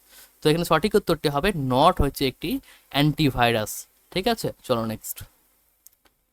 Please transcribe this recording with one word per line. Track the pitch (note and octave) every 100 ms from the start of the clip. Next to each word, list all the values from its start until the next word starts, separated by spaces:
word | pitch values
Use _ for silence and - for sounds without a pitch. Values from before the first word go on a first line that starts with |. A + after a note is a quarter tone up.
| _ - - _
তো | D#3
এখানে | D#3+ F3
সঠিক | D#3+ G#3+ G#3
উত্তরটি | - D#3+ D3+
হবে | C#3 F#3+
not | E3+ C3 B2+ E3 F3+
হচ্ছে | C#3+ - C3+
একটি | - D#3+ C4+ - - _
অ্যান্টিভাইরাস। | C3+ D3+ C#3+ C#3+ A#2+ A#2+ A2+ G#2+ - - _ _
ঠিক | F3+ A3
আছে, | A3+ - -
চলো | - A#2 A2+
নেক্সট, | A2 - - - _ _ _ _ _ _ _ _ _ _